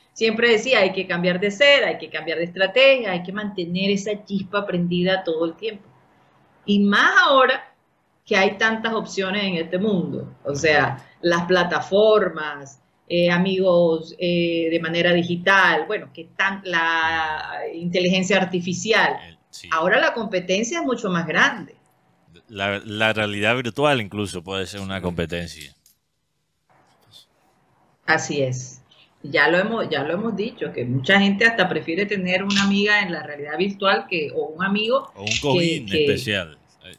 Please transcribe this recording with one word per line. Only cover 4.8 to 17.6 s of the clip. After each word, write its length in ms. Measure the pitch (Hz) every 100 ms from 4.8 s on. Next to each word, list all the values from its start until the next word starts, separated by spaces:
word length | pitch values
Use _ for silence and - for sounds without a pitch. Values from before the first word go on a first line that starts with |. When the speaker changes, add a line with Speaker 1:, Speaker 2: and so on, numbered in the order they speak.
| 175 180 180 185
Speaker 1:
todo 220 | 185 160
el 100 | 165
tiempo". 300 | 165 220 208 - _ _ _ _ _ _ _ -
Y 140 | 202
más 320 | 202 202 311 403 339
ahora 460 | 269 254 269 - _ _ _ _ _ -
que 100 | 202
hay 200 | 190 202
tantas 340 | 226 220 226
opciones 500 | 220 185 - 190 202
en 100 | 196 170
este 220 | 165 185
mundo, 560 | 214 190 147 131 127 -
o 100 | - 139
sea, 500 | 160 147 131 - - _
las 220 | 175 170
plataformas, 1400 | 170 180 175 156 - 196 220 214 185 160 151 143 139 - _ _ -
eh, 240 | 175 175
amigos, 840 | 175 190 185 190 175 170 160 156 -
eh, 500 | 180 175 170 165 165
de 100 | 165
manera 320 | 160 170 170
digital, 720 | 175 175 175 196 196 180 156 156
bueno, 220 | 208 -
que 100 | - 165 -
tan, 260 | 196 196
la 920 | 190 170 165 165 160 165 156 156 - 165